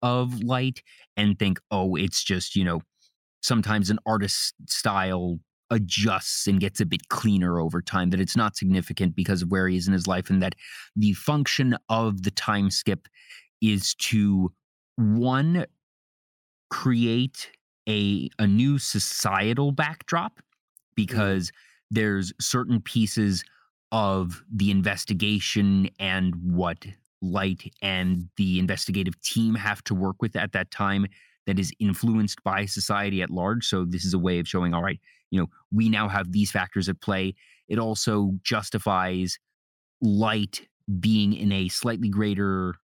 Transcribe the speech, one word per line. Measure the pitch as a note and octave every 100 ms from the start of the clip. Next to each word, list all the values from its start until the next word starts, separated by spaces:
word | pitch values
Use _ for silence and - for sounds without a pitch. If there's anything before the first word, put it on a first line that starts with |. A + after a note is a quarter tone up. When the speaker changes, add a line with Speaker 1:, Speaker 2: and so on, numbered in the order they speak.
Speaker 1:
of | B2 B2 B2 A#2+
Light | A#2+ B2+ C3 - - - _ -
and | G#2 G2
think, | G2+ F2+ -
"Oh, | G2+ F#2+ E2+
it's | F#2+ -
just," | - F#2 - G2+
you |
know, | F2+ E2+ - _ _ _ _ _
sometimes | - A#2 G#2 G#2+ F#2+
an | A2 A2
artist's | A2 G2 - - - -
style | - A2 G2 F#2 F2+ F2+ E2 _ _ -
adjusts | A#2 F#2 - A2 F#2+ - - G2+
and | G2
gets | G2 -
a | F2+
bit | - -
cleaner | - A2 G2 F2 E2+
over | E2 F2
time, | - F#2+ F2+
that | F#2
it's | F#2 A#2
not | G#2+ -
significant | F#2+ F#2+ - - F#2 F2
because | F2+ F2+
of | F2
where | F#2+ F#2
he | F#2
is | F2+
in |
his | F#2+ F#2
life, | F2+ -
and | F#2+
that | F#2 - - - - G#2
the | G#2
function | F2+ - D3 C3+ - B2+ A#2 -
of | A2+ A2+ G2
the | G2
time | - - G#2 G2
skip | - - E2+ - _ - - _ -
is | A2 G2+ - -
to, | - A2 G2+ F#2+ F2+ - _ _ _ -
one, | G#2+ A2+ B2 C3 D#3+ F3+ - _ _ _ _ _ _ _ _ _ -
create | - C3 A#2 A#2 A#2+ C3 - - _ _ _ -
a, | G#2 G2+ G2 C2+ -
a | G#2
new | G#2 C3+ C#3
societal | - G#2 - - G2+ F#2+ G#2 A#2+ C#3+
backdrop, | C#3 D3+ D#3+ - E3+ G#3 _ _ _ _ _ _ - F#2+
Speaker 2:
Mm. | G#2+ G2+
Speaker 1:
because | F#2+ E2+ - _ _ -
there's | A2 G#2+ G2 F2+ -
certain | - B2 B2 A#2
pieces | - A#2+ G#2+ A2+ G#2 F2+ - _ _ _ -
of | A2+ G2+ F#2+ F2 E2+ -
the | G#2+ G2+
investigation | G2 G2 G2 - F#2 G#2 G#2 - G#2+ G2+ G2 F#2+ -
and | F#2+ F#2 F#2 F2
what | F2+ F2 F2 E2 G#2 - _ -
Light | F#2 F#2+ F#2+ F#2 - -
and | G2 F#2 F#2 F2+ F2 -
the | F#2+ F2+
investigative | F#2 - - G2 F#2 -
team | - A#2 A2+ A2
have | G#2 G2+ -
to | F#2+
work | F#2+ -
with | A2 -
at | G2+
that | F#2+ F#2
time | - G2 G2 G2 - _ _ -
that | F#2+
is | F2+ -
influenced | G#2 F2 A#2 A2 G#2 -
by | G2 G2 G2
society | G2+ - G2+ G2+ F#2+
at | F2+
large, | F2+ F#2+ A#2 -
so | F#2+ F2
this | F2 F2+
is |
a | F#2
way | F2+ F2
of | E2+
showing, | F#2 F2
all | E2+
right, | G2 E2+ _ _ -
you | F#2+
know, | E2+ _ -
we | G#2+ A2+
now | G#2+ G#2
have | G2+ F2+
these | G#2 G2+
factors | G2+ F2+ G2+ F2+
at | F2+
play. | - F#2+ F#2+ - _ _ -
It | A#2
also | A2+ G#2+ - G#2 G2 F#2+
justifies | - G#2+ G2 A2 G#2+ F#2 F#2 F#2 F2+ - _ _ _ _ _ -
Light | A2+ G2+ A2 A2 G2 - - _ - F#2+
being | G#2 A2 G2+
in | G#2 G2+
a | G2 F2+
slightly | - A#2+ G#2+ A2
greater | G2+ G#2+ G2 G2 F#2+ F2+ -